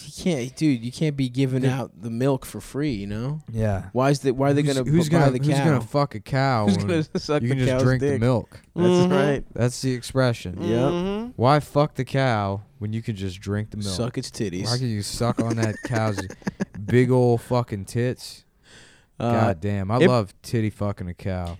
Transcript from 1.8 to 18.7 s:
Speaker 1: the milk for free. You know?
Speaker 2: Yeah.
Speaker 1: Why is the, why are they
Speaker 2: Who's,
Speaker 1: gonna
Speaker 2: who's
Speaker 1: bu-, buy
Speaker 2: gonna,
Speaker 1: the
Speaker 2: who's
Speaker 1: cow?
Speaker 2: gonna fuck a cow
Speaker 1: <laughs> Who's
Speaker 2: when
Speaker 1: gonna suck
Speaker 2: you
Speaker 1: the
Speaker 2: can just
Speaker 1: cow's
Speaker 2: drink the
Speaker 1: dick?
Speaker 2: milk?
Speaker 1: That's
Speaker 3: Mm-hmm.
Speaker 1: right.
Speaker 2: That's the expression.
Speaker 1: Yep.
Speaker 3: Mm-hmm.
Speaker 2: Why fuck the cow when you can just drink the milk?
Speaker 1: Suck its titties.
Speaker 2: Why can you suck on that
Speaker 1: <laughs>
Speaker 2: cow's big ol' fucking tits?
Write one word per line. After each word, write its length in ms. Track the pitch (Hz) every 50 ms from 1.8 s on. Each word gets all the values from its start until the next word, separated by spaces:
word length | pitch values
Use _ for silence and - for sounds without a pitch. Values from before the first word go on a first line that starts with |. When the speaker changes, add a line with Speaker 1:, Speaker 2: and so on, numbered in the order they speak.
| 117 - - -
Speaker 1:
the 120 | 101 117
milk 340 | 113 117 131 143 135 131 -
for 160 | - - 104
free. 300 | - - - 135 151 151 120
You 140 | 98 101 101
know? 340 | 104 107 120 139 151 156 - -
Speaker 2:
Yeah. 340 | 113 113 110 107 98 92 90 95
Speaker 1:
Why 200 | - 123 131 139
is 80 | 143 139
the, 140 | - 139 117
why 160 | 131 135 143
are 20 | 143
they 80 | 143
Speaker 2:
Who's, 160 | 147 147 135 135
Speaker 1:
gonna 100 | 123 139
Speaker 2:
who's 200 | 151 175 170 147
Speaker 1:
bu-, 60 | 165
buy 40 | 165 147
Speaker 2:
gonna, 60 | 135 127 123
Speaker 1:
the 40 | 139
Speaker 2:
who's 120 | 147 151 139
Speaker 1:
cow? 80 | -
Speaker 2:
gonna 160 | 160 143 123
fuck 320 | 117 - - 143 143 - -
a 60 | 104
cow 460 | - - 135 131 135 135 127 110 104
Speaker 1:
<laughs> 20 | 104
Who's 100 | 98 98
Speaker 2:
when 100 | 98 139
Speaker 1:
gonna 160 | 170 160 156 - - 180
suck 240 | - - 147 147
Speaker 2:
you 60 | 120 120
Speaker 1:
the 60 | 135
Speaker 2:
can 100 | 131 127
just 60 | 131
Speaker 1:
cow's 120 | 127 127 135
Speaker 2:
drink 180 | 127 131 123
the 80 | 135 143
Speaker 1:
dick? 100 | 139 127
Speaker 2:
milk? 400 | 113 127 127 107 - - - - - _ -
Speaker 1:
That's 120 | - 175 180
Speaker 3:
Mm-hmm. 240 | 180 180 180 180 185
Speaker 1:
right. 300 | 190 - 147 139 117 - - -
Speaker 2:
That's 280 | - 117 123 123 -
the 120 | - 131 127
expression. 680 | 120 113 - - 131 131 123 117 - - 92 90 95
Speaker 1:
Yep. 300 | 95 101 113 120 131 139
Speaker 3:
Mm-hmm. 400 | 175 175 180 196 202 214 233 247 - -
Speaker 2:
Why 220 | 113 131 147 151
fuck 360 | - - - 143 147 147 -
the 100 | - 127
cow 560 | - - 135 135 131 113 107 101 98 98 104 104 - _ -
when 160 | 107 107 110
you 80 | 113
can 140 | 113 120 110
just 240 | 92 98 95 90 98
drink 320 | - 98 101 104 107 110
the 60 | - 107
milk? 180 | 104 101 92
Speaker 1:
Suck 220 | - 117 117 - 131
its 100 | 123 -
titties. 360 | - - 117 95 85 92 101
Speaker 2:
Why 120 | 110 123 123
can 120 | 131 120
you 120 | 110 104
suck 400 | 101 - - - 117 117 - -
on 140 | 113 113 117 113
that 180 | 113 110 104 -
Speaker 1:
<laughs> 40 | -
Speaker 2:
cow's 340 | - 123 110 110 110 101 98 95 92 - - - - - - 185 - - 98 104
big 260 | 101 113 123 127 123
ol' 260 | 127 127 123 120 120 113
fucking 480 | - - 127 123 117 - 110 98 95
tits? 580 | - - 120 120 127 139 - - - - - _ _ _ _ _ _